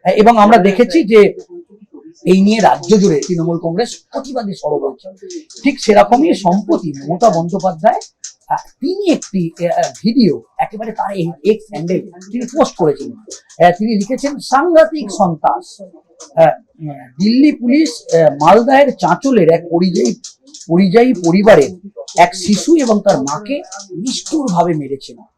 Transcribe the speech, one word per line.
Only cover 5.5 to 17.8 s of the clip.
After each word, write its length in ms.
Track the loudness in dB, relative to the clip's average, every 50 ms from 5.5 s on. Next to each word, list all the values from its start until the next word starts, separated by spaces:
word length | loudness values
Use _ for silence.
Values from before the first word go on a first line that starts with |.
| -20 -4 -4
ঠিক 160 | -4 -4 -2
সেরকমই 540 | 0 2 4 4 4 4 2 2 2 0 0
সম্প্রতি 600 | 0 0 0 0 0 0 -2 -4 -4 -4 -8 -10 -10
মমতা 280 | -8 -8 -4 0 0 2
বন্দ্যোপাধ্যায়, 720 | 2 0 -4 -4 -6 -4 -4 -4 -6 0 -2 0 0 -2 -10 -14 _ _ -20 -20 _ _ _ _
আহ, 80 | -8
তিনি 540 | -8 -8 -16 _ _ -8 -6 -6 -2 -2 -2
একটি, 560 | -2 -2 -4 -8 -6 -6 -6 -6 _ -6 -6
আহ, 140 | -4 -2 -2 -4
ভিডিও 580 | -4 -6 -6 -6 -2 0 2 2 2 0 -2 _ _ _
একেবারে 340 | -8 -8 -8 -8 -12 -12 -12
তার 240 | -8 -8 -8 -8 -6
এই 160 | -6 -6 -8 -8 _ -2
এক্স 200 | -2 -2 -2 -6 _
হ্যান্ডেল 300 | -12 -10 -6 -4 -4 -6 -6 -10 -20 -20 -20 -12
তিনি 140 | -10 -10 -10
পোস্ট 300 | -8 -2 -2 -2 -2 -2
করেছিলেন। 420 | -2 -2 -2 -2 -4 -10 -16 -16 -18 _ -20 -20 -20 _ _ _ 2 2
আহ, 60 | 2
তিনি 240 | 2 0 -4 -2 -2
লিখেছেন, 440 | -4 -2 -4 -6 -6 -6 -8 -8 -8
"সাংঘাতিক 720 | -6 -2 -2 0 0 2 4 4 4 2 0 -8 -8 -10
সন্ত্রাস। 720 | -4 -2 -2 -2 -2 -2 -4 -4 -4 -4 -10 -16 -20 _ -20 -20 _ _ _ _ _ _ -20 _ _
আহ, 120 | 2 2 2 2 -4 _ _ _ _ -16 -16 -16 -16 -20 -20 _ -2
দিল্লি 320 | -2 0 2 4 4 2
পুলিশ, 540 | 2 0 -2 0 2 2